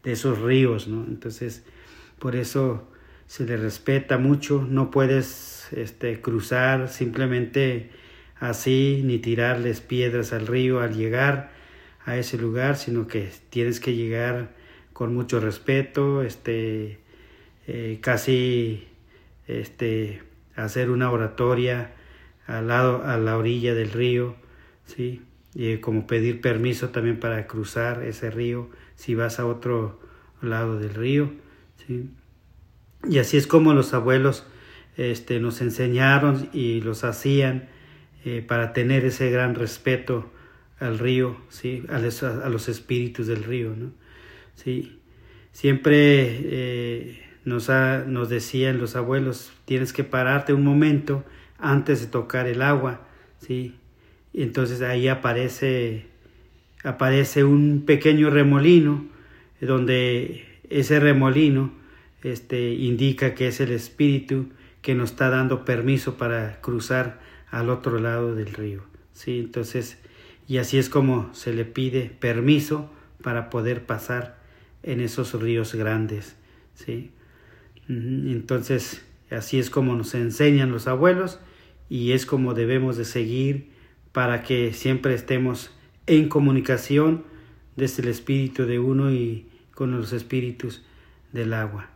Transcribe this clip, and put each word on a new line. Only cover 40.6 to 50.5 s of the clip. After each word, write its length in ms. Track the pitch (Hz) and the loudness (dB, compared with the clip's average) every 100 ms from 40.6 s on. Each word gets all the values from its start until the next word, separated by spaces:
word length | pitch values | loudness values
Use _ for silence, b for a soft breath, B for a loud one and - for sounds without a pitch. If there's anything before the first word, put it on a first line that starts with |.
| B - | B -8
al 220 | 127 110 | -6 -2
río, 380 | 123 127 127 117 - | 0 2 0 -4 -16
¿sí? 340 | - 127 127 127 | -12 -8 -8 -6
A 100 | 123 | -4
los, 240 | 117 113 | -4 -2
a 260 | 131 110 135 | -4 -4 -4
los 180 | 113 120 | -4 -4
espíritus 580 | 117 - 123 120 117 110 | -8 -4 -4 -2 -4 -4
del 160 | 110 | -4
río, 320 | 110 123 113 110 | -4 -6 -6 -8
¿no? 140 | 127 - B B B B B | -10 -14 B B B B B
¿Sí? 460 | - - 127 - - _ b b b b | -10 -6 -6 -6 -16 _ b b b b
Siempre, 460 | - 139 131 147 147 147 139 127 117 | 0 2 4 6 8 8 8 4 -2
eh, 760 | 147 127 123 123 120 117 123 120 B B | -4 -4 -4 -4 -6 -6 -10 -16 B B
nos 240 | - 120 113 | -6 -4 2
ha, 360 | 131 131 131 131 | 2 4 0 -2
nos 220 | 127 117 | -2 -2
decían 500 | 117 - 131 131 127 | -2 -2 0 0 0
los 160 | 113 | -2
abuelos, 560 | 127 120 135 131 120 - - | -4 0 0 0 -4 -12 -20
"Tienes 280 | - 131 131 | -4 -2 -2
que 120 | - | -4
pararte 480 | 135 131 127 139 139 | -2 0 2 2 2